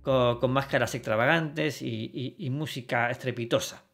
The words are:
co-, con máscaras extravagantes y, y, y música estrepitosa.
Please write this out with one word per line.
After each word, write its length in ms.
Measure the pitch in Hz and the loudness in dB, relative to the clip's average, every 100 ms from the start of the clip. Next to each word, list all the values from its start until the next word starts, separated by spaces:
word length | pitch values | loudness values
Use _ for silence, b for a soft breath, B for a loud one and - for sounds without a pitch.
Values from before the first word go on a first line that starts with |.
co-, 380 | - 131 123 117 | 2 4 4 4
con 120 | 127 | 2
máscaras 420 | 131 135 139 120 | 2 2 2 2
extravagantes 880 | 127 - 107 127 165 156 156 151 135 | -2 0 2 4 2 0 -2 -2 -2
y, 300 | 131 110 110 | -6 -6 -8
y, 220 | - 127 - | -8 -10 -6
y 120 | 139 | -4
música 600 | 139 151 139 120 123 120 | -4 -4 -8 -2 0 0
estrepitosa. 720 | 123 127 120 117 135 - - _ | -2 -6 -4 0 0 -2 -12 _